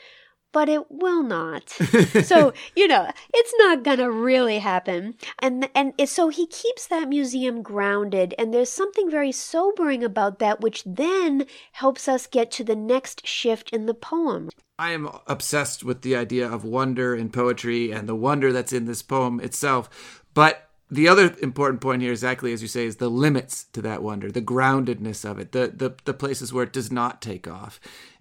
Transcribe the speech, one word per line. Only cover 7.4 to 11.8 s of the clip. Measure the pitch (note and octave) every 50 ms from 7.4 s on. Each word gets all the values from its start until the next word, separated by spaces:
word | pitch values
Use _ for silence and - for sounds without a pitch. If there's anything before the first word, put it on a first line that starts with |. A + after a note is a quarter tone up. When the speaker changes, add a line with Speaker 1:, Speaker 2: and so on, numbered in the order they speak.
| B3+ B3+ A#3 A#3
Speaker 1:
grounded, | G#3+ - G3+ G3+ G3+ G3+ G3+ G#3 G#3 G3+ G3+ F#3+ F#3 F#3 - -
and | A3+ A3 A3+
there's | A#3+ B3 B3
something | - - F#4+ G4+ G4 A4 G4 E4+
very | D4+ D4+ C#4+ C4+ B3+
sobering | - - - - E4 F#4 G4+ G#4+ G4 E4+ D4 C4+ A#3+ A#3+
about | A3+ G3 A3 G3+ G3+ G3 -
that, | A3 G#3 G#3+ - G#3+
which | A3 G#3+ - -
then | F#3+ F3+ B3 D4 E4+ F#4+ F#4+ F4+ D#4+ C#4 C4+ C#4 - - - - _ _
helps | -